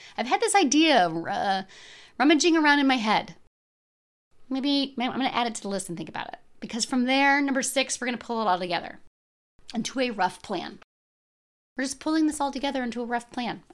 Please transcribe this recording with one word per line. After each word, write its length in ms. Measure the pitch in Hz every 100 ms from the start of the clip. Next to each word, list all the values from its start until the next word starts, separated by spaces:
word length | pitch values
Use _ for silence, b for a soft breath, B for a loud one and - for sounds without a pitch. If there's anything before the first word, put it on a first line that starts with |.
| B -
I've 100 | 226
had 140 | 392
this 140 | 453 403
idea, 520 | 302 285 320 254 175
uh, 560 | 165 165 202 202 190 190 B B B B -
rummaging 400 | 269 320 349 330
around 220 | 302 285
in 80 | 269
my 100 | 254
head. 380 | 214 190 - - _ _ _ _ _ _ _ _ _ - -
Maybe, 460 | 262 269 277 277 -
maybe 140 | 240
I'm 80 | -
gonna 100 | 262
add 160 | - 240
it 100 | 220
to 60 |
the 60 | 202
list 220 | 196 185
and 80 | 165
think 120 | 156
about 200 | - -
it." 100 | - - -
Because 240 | 175 233 -
from 180 | 262
there, 380 | 247 269 277 277
number 200 | 277 269
six, 380 | 254 277 262 -
we're 60 | 247
gonna 100 | 240
pull 240 | - 233
it 60 | 214
all 100 | 180
together 440 | 180 175 - - - _ _ _ _ _ -
into 260 | 220 - 269
a 100 | 247
rough 320 | 208 185 -
plan. 380 | - 180 151 190 - _ _ _ _ _ _ _ _ -
We're 80 |
just 160 | 269 -
pulling 260 | 311 320 311
this 140 | 302
all 120 | 285
together 300 | 269 277 269
into 200 | 247 220
a 40 | 233
rough 240 | 240 233
plan. 320 | - 233 165 -